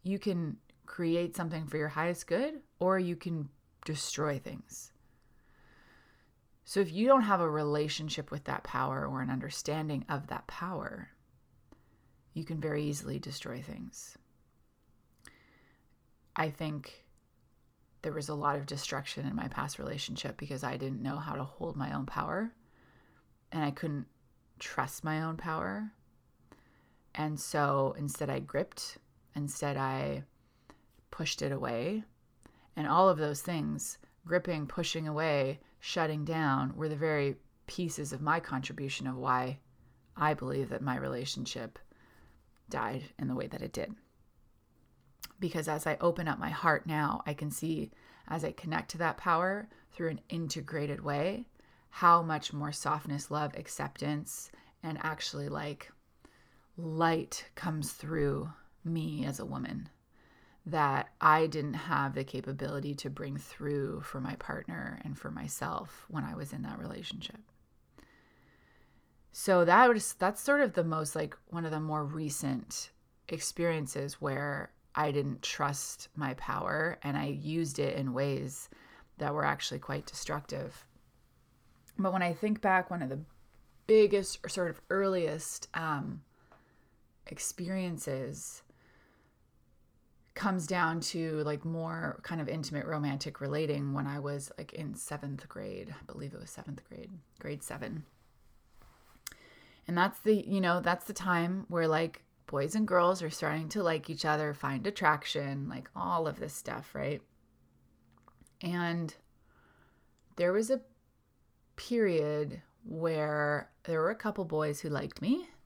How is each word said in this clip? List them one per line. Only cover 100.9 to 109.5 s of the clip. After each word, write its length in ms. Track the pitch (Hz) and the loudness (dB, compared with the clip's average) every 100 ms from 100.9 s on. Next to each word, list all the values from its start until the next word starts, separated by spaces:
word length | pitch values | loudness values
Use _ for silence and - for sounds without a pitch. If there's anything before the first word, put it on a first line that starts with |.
| 180 | 2
the 80 | - | -2
time 540 | 196 185 175 170 190 - | -2 2 4 4 0 0
where, 180 | 175 160 | 2 4
like, 380 | 156 165 - _ _ - | 4 2 -4 _ _ -4
boys 220 | 143 143 | 0 2
and 120 | 214 214 | 2 6
girls 360 | 180 175 185 | 6 6 4
are 80 | 165 | -2
starting 360 | - 151 156 160 | -2 0 0 -2
to 120 | 208 | 0
like 280 | 170 160 156 | 2 2 -2
each 160 | 160 156 | -2 2
other, 260 | 151 151 | 2 2
find 340 | 143 143 135 139 | -2 -2 -2 -2
attraction, 840 | - 165 151 - 156 139 139 139 | 4 6 6 0 -2 -2 -4 -4
like, 200 | 127 131 185 | -6 -10 -4
all 300 | 180 175 156 | 0 0 0
of 120 | 156 | -2
this 140 | 147 | -8
stuff, 420 | - - 113 139 | -8 -6 -8 -8
right? 280 | 139 135 151 - _ _ _ _ _ _ _ _ - - _ - _ | -4 -2 -4 -8 _ _ _ _ _ _ _ _ -20 -20 _ -20 _
And 540 | 170 175 170 170 160 - _ _ _ | -4 0 0 0 -4 -8 _ _ _